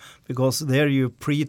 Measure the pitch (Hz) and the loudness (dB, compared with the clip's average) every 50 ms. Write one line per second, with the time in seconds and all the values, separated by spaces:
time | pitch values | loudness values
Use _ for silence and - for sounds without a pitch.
0 | - - - _ _ - 135 123 131 131 123 - 156 139 127 139 151 147 139 135 | -12 -20 -20 _ _ -8 -4 0 0 0 0 -2 -2 0 0 2 2 2 2 2
1 | 131 127 - _ - - 143 147 151 | 0 0 -4 _ -4 -2 -2 -2 -2